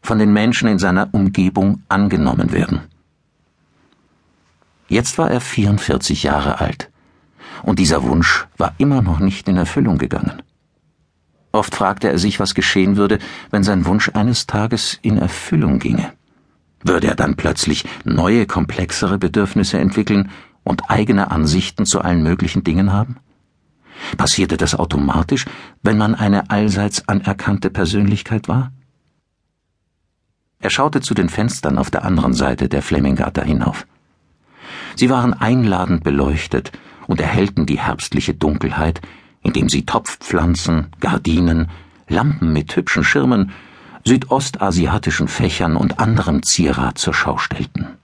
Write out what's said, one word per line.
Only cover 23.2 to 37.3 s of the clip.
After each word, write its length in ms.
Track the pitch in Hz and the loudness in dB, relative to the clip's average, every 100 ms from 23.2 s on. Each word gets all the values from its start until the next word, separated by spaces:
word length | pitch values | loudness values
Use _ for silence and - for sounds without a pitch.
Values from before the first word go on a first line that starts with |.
| _ _ _ _ _ _ _ - - - | _ _ _ _ _ _ _ -16 -12 -4
Passierte 400 | - - 87 78 | -2 2 0 2
das 200 | 82 - | 0 0
automatisch, 680 | 80 73 69 71 85 135 - - - _ | -2 0 0 0 0 -2 -4 -14 -20 _
wenn 160 | 104 107 | 0 2
man 160 | 107 | 2
eine 360 | 113 104 101 - | 2 2 2 2
allseits 580 | 104 107 98 104 - - | 0 2 0 -2 -4 -2
anerkannte 600 | 98 98 98 - 98 92 | -2 -2 -4 -2 -2 -2
Persönlichkeit 800 | - 85 104 101 104 - 110 - | 0 0 2 2 0 -2 -6 -2
war? 240 | 120 131 - _ _ _ _ _ _ _ _ _ _ _ _ _ _ _ _ _ _ | -2 -2 -10 _ _ _ _ _ _ _ _ _ _ _ _ _ _ _ _ _ _
Er 100 | - | -4
schaute 300 | - 147 151 | 0 0 0
zu 140 | - | -2
den 140 | 104 87 | 0 0
Fenstern 500 | - 110 - 73 69 | 0 -2 -2 -2 0
auf 120 | 67 | 0
der 140 | - | -2
anderen 280 | - 90 65 | 0 2 2
Seite 360 | 60 67 62 64 | 2 0 0 0
der 140 | 69 | -2
Flemminggata 600 | - 82 69 67 - - | 0 0 2 0 0 -2
hinauf. 460 | 65 73 62 - - _ _ _ _ _ _ _ - - - | 0 0 0 -4 -14 _ _ _ _ _ _ _ -20 -16 -14
Sie 160 | - 127 | 0 2
waren 240 | 131 120 | 4 2
einladend 680 | - 110 127 113 90 92 87 | 0 2 2 2 2 0 0
beleuchtet 680 | 80 69 69 78 - 65 - - - - - | 0 0 0 0 -2 -4 -4 -18 -20 -18 -6
und 120 | 92 | -2
erhellten 460 | 95 | 0